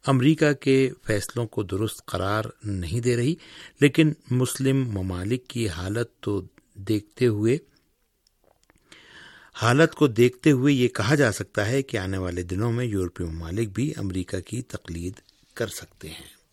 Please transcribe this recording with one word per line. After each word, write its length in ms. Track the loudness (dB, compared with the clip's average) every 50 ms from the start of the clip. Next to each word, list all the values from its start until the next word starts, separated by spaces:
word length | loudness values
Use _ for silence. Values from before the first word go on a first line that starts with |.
| 2
امریکہ 480 | 2 2 4 4 4 4 4 4 2 2
کے 360 | 2 2 4 4 4 4 2 -2 _ _
فیصلوں 420 | -2 -2 -2 -2 -4 -4 -6 -6
کو 160 | -4 -4 -6 -4
درست 420 | -4 -2 -4 -4 -4 -6 -10 _
قرار 380 | -8 -6 -4 -2 -2 -2 -2 -4 -6 -12 _ -8
نہیں 360 | -8 -6 -6 -6 -4 -4 -2
دے 180 | 0 0 0
رہی، 180 | 2 0 0 -2 -4 -8 -20 -20 -20 -20 -20 _ _
لیکن 320 | 2 4 4 4 2 2 2 _ _ -2
مسلم 580 | 0 0 0 -2 -2 -2 0 0 2 0 0 -2
ممالک 580 | -4 -4 -4 -4 -4 -4 -4 -4 -4 -6 _
کی 220 | _ -6 -4 -4 -4
حالت 380 | -4 -6 -6 -4 -4 -4 -4 -6 _ _
تو 220 | -6 -4 -4 -4 -6 -8 _ _ _ _ _
دیکھتے 540 | -14 -2 -2 -2 -2 -2 _ _ 2 2
ہوئے، 300 | 2 2 2 2 2 0 0 -4 _ _ _ _ _ _ _ _ _ _ _ _ _ _ _ _ _ _ _ _ _ _ _ _ _ -20 -20 -20 -20 -20 -20 -20 -20 -20 -20 -20 -20 _
حالت 420 | -2 0 2 6 6 4 4 4
کو 120 | 2 2
دیکھتے 440 | 2 6 6 4 4 4 2 2 4
ہوئے 220 | 4 4 4 2 4
یہ 140 | 4 2
کہا 280 | 2 0 -2 0 2 4
جا 160 | 4 4 2
سکتا 360 | 2 -2 -8 -4 _ -2 0
ہے 140 | 0 0 -2
کہ 160 | -2 -2 -6
آنے 200 | -6 -4 -4 -4
والے 260 | -4 -4 -4 -4 -6 -6
دنوں 280 | -4 -4 -2 -2 -2
میں 140 | -2 -2 -2
یورپی 380 | -2 -2 -2 -2 -4 _ -6 -6
ممالک 460 | -6 -6 -8 -8 -6 -4 -4 -4 -4
بھی 240 | -2 -4 -4 -4 -4
امریکہ 420 | -6 -6 -4 -4 -4 -6 -4 -6 -8
کی 220 | -8 -8 -10 -10
تقلید 520 | -10 _ -14 -14 _ -10 -10 -8 -8 -8 -10 -12 _ _ _ _ _ _ _
کر 140 | -6 -6
سکتے 420 | -6 -6 -14 -16 _ _ _ -16 -16
ہیں۔ 340 | -16 -16 -20 -20 -20 _ _ _